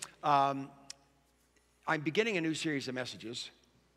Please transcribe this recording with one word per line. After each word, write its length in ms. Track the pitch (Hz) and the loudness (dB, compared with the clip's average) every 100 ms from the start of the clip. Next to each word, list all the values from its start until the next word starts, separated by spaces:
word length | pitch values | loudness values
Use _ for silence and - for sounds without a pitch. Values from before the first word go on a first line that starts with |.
| - - | -16 -4
um, 460 | 156 139 139 139 135 - - - _ _ _ _ _ _ _ _ - | 4 6 6 2 -8 -14 -20 -20 _ _ _ _ _ _ _ _ -2
I'm 140 | 156 | 0
beginning 380 | 156 160 226 185 | 0 0 2 2
a 40 | |
new 120 | 160 | 0
series 340 | 151 160 143 123 | 0 0 -2 -2
of 80 | 127 | -6
messages, 540 | 120 87 107 123 - - _ _ _ | -6 -8 -10 -10 -10 -14 _ _ _